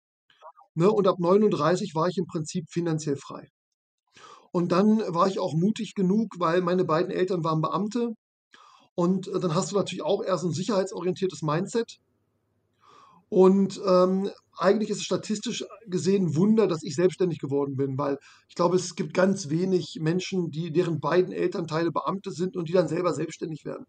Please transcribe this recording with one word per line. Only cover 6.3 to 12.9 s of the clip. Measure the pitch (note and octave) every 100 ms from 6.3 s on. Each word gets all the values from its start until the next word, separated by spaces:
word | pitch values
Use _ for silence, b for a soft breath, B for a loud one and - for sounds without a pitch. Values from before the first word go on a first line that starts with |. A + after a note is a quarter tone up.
| F3
weil | E3+ F3
meine | F3 F#3 F3+
beiden | D#3 F#3
Eltern | E3+ F#3 F3+
waren | D#3+ D#3+
Beamte. | D#3 D3+ G#3 A#3+ A#3 A3 _ _ _ b b b b -
Und, | F3 F#3+ -
äh, | F3+
dann | F3+ D#3+
hast | -
du | G3
natürlich | F3+ F#3
auch | D#3 G3+
eher | G3+ F3+
so | F3
ein |
sicherheitsorientiertes | C#3+ F#3+ G3 G3 F#3+ F3+ F3+ F#3 D#3+
Mindset. | D#3 D#3 G3 - - - _ _ _ _ _ _ _ _ b